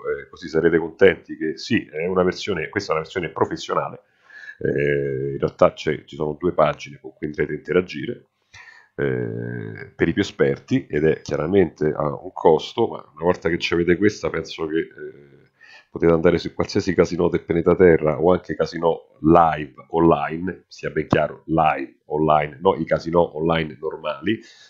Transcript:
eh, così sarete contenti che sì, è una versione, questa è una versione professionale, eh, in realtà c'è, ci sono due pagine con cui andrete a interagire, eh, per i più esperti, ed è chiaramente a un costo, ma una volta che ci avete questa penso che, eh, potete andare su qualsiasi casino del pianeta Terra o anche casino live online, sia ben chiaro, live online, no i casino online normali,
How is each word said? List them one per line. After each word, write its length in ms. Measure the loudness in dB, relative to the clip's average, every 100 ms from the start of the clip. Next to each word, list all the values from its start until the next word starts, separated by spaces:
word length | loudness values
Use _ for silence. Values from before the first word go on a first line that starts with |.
| -6
eh, 180 | -8 -10
così 200 | -16 -4
sarete 320 | 2 4 2
contenti 580 | 0 4 4 4 -4 -8
che 200 | -6 -6
sì, 280 | -2 -2 -2
è 220 | -6 -4
una 160 | 0
versione, 460 | 0 0 -6 -6 -4
questa 220 | -6 -4
è 40 | -4
una 80 |
versione 260 | -4 -8 -6
professionale, 720 | -4 -4 -4 -6 -6 -6 -10 _ _ _ -20 -20 -8
eh, 720 | -4 -2 -2 -2 -2 -6 -6
in 40 | -4
realtà 340 | -4 2 0
c'è, 300 | 0 -6 -6 -8
ci 100 | -8
sono 200 | -8 -4
due 140 | -4
pagine 440 | 0 0 0 -10 -18
con 140 | -20
cui 140 | -10 -10
andrete 260 | -4 -6
a 20 | -6
interagire, 680 | -2 -2 -2 -6 -10 -10 _ _ _ -20 -20 -20 _ -6
eh, 960 | -4 -4 -6 -8 -10 -10 -12 -14 -12 -4
per 120 | -2
i 60 |
più 80 | 0
esperti, 680 | -2 0 0 0 -2 -4 -2
ed 180 | 0 0
è 160 | 0
chiaramente 720 | -4 -4 2 4 2 0 -4 -2
a 120 | -4
un 240 | -6 -12
costo, 540 | 0 4 4 0 -4 -4
ma 100 | -4
una 260 | -16 -4
volta 260 | -2 0 -2
che 100 | -4
ci 140 | -2
avete 240 | 0 2 2
questa 320 | 2 0 -6
penso 360 | -6 -8 -8 -4
che, 140 | -4
eh, 600 | -4 -10 -18 -18 -20 -20 _ _ -20 -20 _
potete 220 | 0 4
andare 260 | 4 4 2
su 160 | -2
qualsiasi 400 | -6 -4 -2 -2
casino 360 | 2 2 2 0
del 140 | 0
pianeta 320 | -2 0 2 6
Terra 440 | 6 6 2 2
o 120 | 2
anche 240 | 2 0 -6
casino 600 | -4 -2 -2 -2 -6 _
live 520 | 6 6 6 2 -6 -14 -6
online, 760 | 0 4 2 0 -6 -8 -10 _
sia 240 | -12 -8
ben 160 | -6 0
chiaro, 340 | 0 0 -4 -4
live 560 | 2 2 0 -6 _ -8
online, 540 | -2 2 2 0 -2
no 140 | 0 0
i 100 | 0
casino 500 | -2 0 2 2 0
online 400 | -2 0 -2 -6
normali, 600 | -10 -8 -8 -6 -4 -6 -6 -20 -20